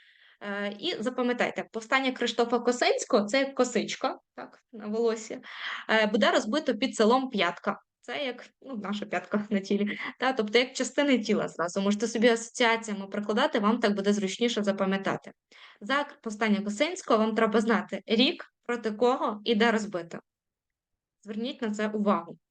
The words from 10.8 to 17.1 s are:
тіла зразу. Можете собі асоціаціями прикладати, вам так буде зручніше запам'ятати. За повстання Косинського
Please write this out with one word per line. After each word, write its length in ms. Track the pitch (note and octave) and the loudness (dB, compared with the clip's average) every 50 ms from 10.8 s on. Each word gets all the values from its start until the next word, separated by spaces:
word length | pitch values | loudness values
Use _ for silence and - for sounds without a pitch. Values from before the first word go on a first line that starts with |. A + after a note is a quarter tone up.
| B3 G#3+ - D4 C#4+ C#4+ B3+ A3 | -4 -2 0 2 4 4 4 2
тіла 300 | G#3 A3 G3+ D#3+ D#3+ - | 2 2 0 0 0 -2
зразу. 320 | - - E3 F3 - G3+ | -4 -4 -4 -4 -2 0
Можете 280 | G3 G3+ G#3 G#3 A#3+ A3+ | 2 2 2 0 0 -2
собі 200 | - A3+ A3 B3 | 2 4 4 4
асоціаціями 760 | A#3 A3+ A3 - - - B3 A3+ A3+ A3 A3 G#3+ G3+ G3 G3 | 4 2 0 -6 -2 2 2 2 2 0 -2 -6 -8 -8 -8
прикладати, 520 | F#3+ - G#3+ G#3 G#3 G#3 A#3 C#4+ D#4 - A#3+ | -6 -6 -6 -4 -2 0 2 2 2 2 2
вам 200 | G3+ G#3+ A#3 A#3+ | 2 2 2 4
так 160 | - G#3 G#3 | 2 2 0
буде 180 | G3 F#3 G3+ | 2 2 0
зручніше 500 | G#3 G#3 F#3+ F#3 F#3+ - A#3 A#3 A#3 A3 | 2 2 0 -2 -2 0 -2 0 0 0
запам'ятати. 680 | G3+ G3+ G3 G3+ G3 F#3+ G3 G3 G3 F#3 C3+ - - - - _ _ _ - - - - - _ | 0 0 0 0 0 0 0 0 -2 -2 -4 -4 -6 -14 -20 _ _ _ -20 -20 -20 -20 -20 _
За 260 | G#3 G#3 C4+ C#4+ C#4+ - - - | -4 -2 0 0 -2 -4 -10 -12
повстання 380 | - A3+ G#3 G#3 A3+ G#3+ G3+ F#3+ | -10 -10 -4 0 2 2 2 2
Косинського 580 | G3+ G#3 G#3 - D4 E4+ F4+ - - - | 0 -2 -2 0 -2 -2 -2 -4 0 2